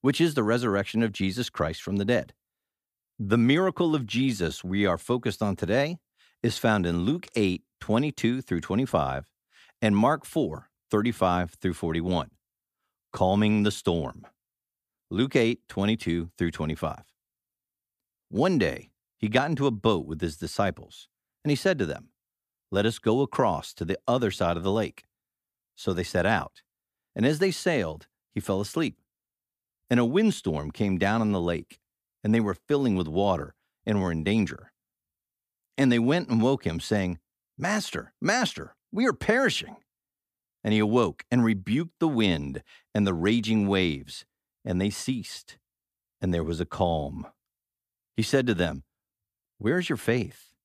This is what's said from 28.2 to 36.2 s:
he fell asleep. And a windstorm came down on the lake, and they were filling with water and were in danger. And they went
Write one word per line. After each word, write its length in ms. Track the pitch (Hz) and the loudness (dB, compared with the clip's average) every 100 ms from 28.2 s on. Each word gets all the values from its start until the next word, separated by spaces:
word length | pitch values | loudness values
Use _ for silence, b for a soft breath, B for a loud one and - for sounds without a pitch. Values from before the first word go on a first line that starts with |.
| _ | _
he 80 | - | -8
fell 220 | - 95 | -2 -2
asleep. 340 | 104 - 165 - _ _ _ _ _ _ _ _ _ | -2 -2 -4 -6 _ _ _ _ _ _ _ _ _
And 60 | 123 | 2
a 60 | |
windstorm 680 | 120 160 220 - - 78 76 | 4 4 2 2 -4 -4 -6
came 280 | - 104 92 | -4 -2 0
down 220 | 98 113 | 0 2
on 120 | 110 | 0
the 80 | 98 | 0
lake, 400 | 85 85 - - _ _ _ _ | 0 -2 -6 -20 _ _ _ _
and 100 | 107 | 0
they 60 | 113 | 2
were 160 | 107 | 2
filling 400 | 92 _ 147 131 | -4 _ 0 2
with 140 | 95 80 | 0 0
water 480 | 80 101 87 69 - _ _ | 0 0 0 -4 -14 _ _
and 160 | - 104 | -2 0
were 120 | 92 | 0
in 100 | 82 | -2
danger. 480 | 80 110 98 - - _ _ _ _ _ _ _ _ _ _ - | 0 0 0 -4 -16 _ _ _ _ _ _ _ _ _ _ 0
And 140 | 135 | 2
they 80 | 120 | 4
went 300 | 117 165 | 2 0